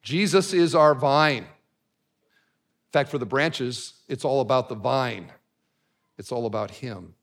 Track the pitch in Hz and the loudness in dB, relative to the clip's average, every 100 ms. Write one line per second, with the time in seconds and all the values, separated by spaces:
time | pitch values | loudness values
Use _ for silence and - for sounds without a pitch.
0 | - 160 202 185 190 185 170 165 151 139 | -2 0 2 2 2 2 4 6 6 6
1 | 143 143 156 127 - _ _ _ _ _ | 2 4 4 0 -8 _ _ _ _ _
2 | _ _ _ _ _ _ _ _ _ 147 | _ _ _ _ _ _ _ _ _ -2
3 | 139 143 113 135 160 - 123 120 - _ | -2 -4 -2 0 0 -2 -6 -8 -14 _
4 | - - 147 135 123 127 - 110 123 131 | -12 -6 -2 0 2 0 0 -6 -2 -2
5 | 127 95 87 - _ _ _ _ _ _ | -2 -6 -14 -20 _ _ _ _ _ _
6 | _ - - 123 117 107 101 - 127 98 | _ -18 -8 -6 -4 -4 -8 -10 -12 -12
7 | 87 _ | -16 _